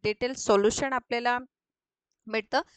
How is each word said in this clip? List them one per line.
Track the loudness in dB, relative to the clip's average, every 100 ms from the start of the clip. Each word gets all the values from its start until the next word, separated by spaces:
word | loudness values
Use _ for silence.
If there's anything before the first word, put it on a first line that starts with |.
detailed | -6 -2 -4 -2 2
solution | 4 4 2 -2
आपल्याला | -4 -4 -4 -2 -2 -6 _ _ _ _ _ _ _ -8
मिळतं. | -6 -2 -2 -4